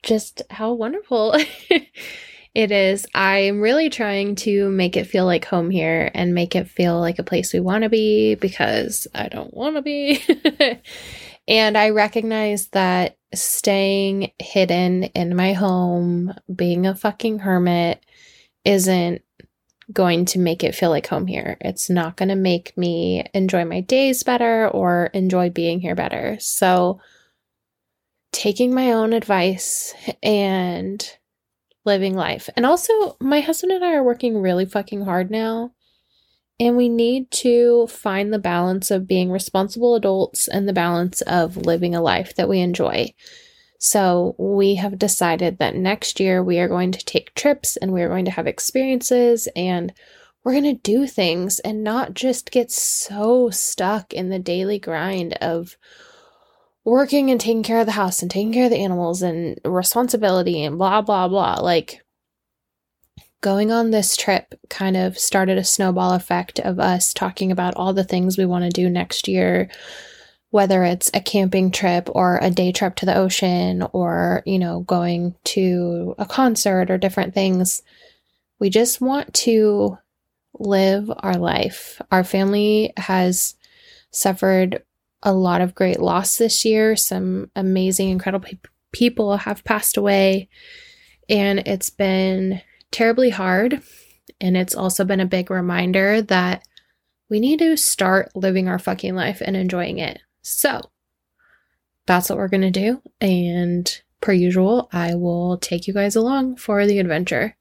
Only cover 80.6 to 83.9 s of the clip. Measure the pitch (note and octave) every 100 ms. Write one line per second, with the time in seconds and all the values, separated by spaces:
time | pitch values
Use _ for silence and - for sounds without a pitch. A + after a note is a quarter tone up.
80.6 | G3+ G3 F#3+ G3 G#3 - G3 F3+ F3 -
81.6 | - - - - - F#3 F#3 G3 G3 G#3
82.6 | G#3 G#3+ G#3+ - F#3+ F#3+ F3+ F3+ - -
83.6 | _ _ -